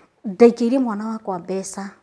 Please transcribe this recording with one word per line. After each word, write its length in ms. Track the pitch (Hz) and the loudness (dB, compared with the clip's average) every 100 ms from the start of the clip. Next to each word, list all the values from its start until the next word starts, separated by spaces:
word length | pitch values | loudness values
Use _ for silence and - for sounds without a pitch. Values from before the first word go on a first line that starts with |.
| _ _ 226 | _ _ -6
Ndaikĩirie 520 | 180 240 233 233 269 | 6 6 6 0 0
mwana 300 | 247 208 220 | 0 -4 -8
wakwa 300 | 220 - 180 | -8 -8 -8
mbeca 500 | 175 190 190 - 196 - | -6 -8 -8 -12 -14 -16